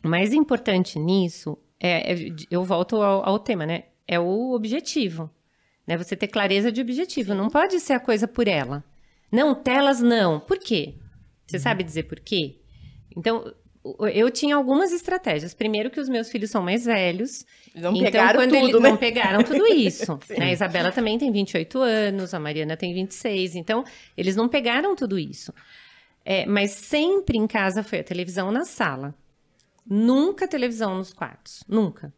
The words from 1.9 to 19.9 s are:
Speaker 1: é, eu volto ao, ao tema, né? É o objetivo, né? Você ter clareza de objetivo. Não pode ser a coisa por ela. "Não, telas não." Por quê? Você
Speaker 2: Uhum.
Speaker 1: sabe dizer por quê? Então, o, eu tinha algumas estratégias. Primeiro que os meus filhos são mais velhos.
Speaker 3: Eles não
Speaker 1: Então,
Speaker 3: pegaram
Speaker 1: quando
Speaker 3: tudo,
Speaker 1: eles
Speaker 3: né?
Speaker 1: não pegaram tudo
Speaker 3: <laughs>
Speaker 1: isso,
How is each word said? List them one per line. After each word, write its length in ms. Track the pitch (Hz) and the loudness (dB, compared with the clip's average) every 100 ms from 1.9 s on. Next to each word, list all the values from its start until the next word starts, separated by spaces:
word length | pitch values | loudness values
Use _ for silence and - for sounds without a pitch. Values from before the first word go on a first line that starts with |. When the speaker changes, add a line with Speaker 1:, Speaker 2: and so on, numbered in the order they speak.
| 165 - | 0 -2
Speaker 1:
é, 40 | 180 160 160 - | -4 -6 -12 -4
eu 140 | 175 | -4
volto 400 | 180 175 180 226 | 0 0 0 0
ao, 260 | 202 196 190 | 2 2 2
ao 100 | 208 | -2
tema, 260 | 208 202 156 | -2 -4 -2
né? 180 | 170 - _ - | -6 -8 _ -4
É 140 | 170 | -2
o 320 | 175 202 254 | 0 -2 -2
objetivo, 760 | 247 214 269 330 311 208 165 156 _ _ _ _ _ - | -4 -2 -4 -4 -4 -2 -4 -12 _ _ _ _ _ -6
né? 100 | 165 | -6
Você 180 | 175 | -4
ter 140 | 190 202 | -6 -4
clareza 420 | 220 202 196 226 | -2 2 2 2
de 100 | 226 | -2
objetivo. 540 | 240 247 359 - 196 | -4 -4 -4 -4 -2
Não 140 | 196 214 | -2 0
pode 320 | 294 381 370 | 2 2 0
ser 140 | - | 0
a 40 | 254 | -2
coisa 280 | 247 220 226 | 0 0 0
por 180 | - 220 | 0 0
ela. 380 | 165 127 143 - - _ _ _ | 0 -2 -8 -12 -20 _ _ _
"Não, 200 | 220 294 | 2 2
telas 460 | 277 - 262 277 262 | 2 0 2 4 4
não." 380 | 240 233 185 151 | 4 4 2 0
Por 200 | - 392 | -2 -4
quê? 360 | - 196 143 - - - - _ - | -2 -4 -4 -12 -20 -20 -20 _ -10
Você 100 | 175 | -4
Speaker 2:
Uhum. 60 | |
Speaker 1:
sabe 200 | 139 202 | -2 -2
dizer 220 | 170 156 | -4 -6
por 160 | 156 - | -8 -12
quê? 360 | - 196 143 - - - - - - - | -4 -2 -2 -10 -20 -20 -20 -20 -16 -4
Então, 360 | 165 226 - - _ _ | -2 -2 -4 -18 _ _
o, 240 | - - 214 | -14 -4 -2
eu 240 | 202 233 | 2 2
tinha 240 | 254 294 | 2 0
algumas 380 | 294 254 277 370 | 2 2 2 2
estratégias. 600 | 349 - 359 359 151 170 | -2 -2 -4 -2 -2 -4
Primeiro 360 | - 220 214 240 | -4 -2 -2 -4
que 80 | 277 | -4
os 100 | 269 | -4
meus 200 | 240 226 | -4 -4
filhos 200 | 233 208 | -6 -4
são 120 | 220 | -2
mais 220 | 180 214 | 0 -2
velhos. 600 | 240 214 180 180 254 - - _ - | 0 0 0 -2 -6 -8 -16 _ -20
Speaker 3:
Eles 80 | - | -6
não 80 | 170 | -2
Speaker 1:
Então, 140 | 190 | 2
Speaker 3:
pegaram 340 | 196 - 190 214 | 4 6 6 6
Speaker 1:
quando 100 | 254 | 6
Speaker 3:
tudo, 160 | 277 254 | 6 6
Speaker 1:
eles 120 | 226 | 8
Speaker 3:
né? 80 | 262 | 8
Speaker 1:
não 60 | 214 | 6
pegaram 460 | 240 226 202 196 | 2 2 2 4
tudo 240 | 240 277 440 | 4 4 6
Speaker 3:
<laughs> 80 | |
Speaker 1:
isso, 440 | 349 202 | 6 4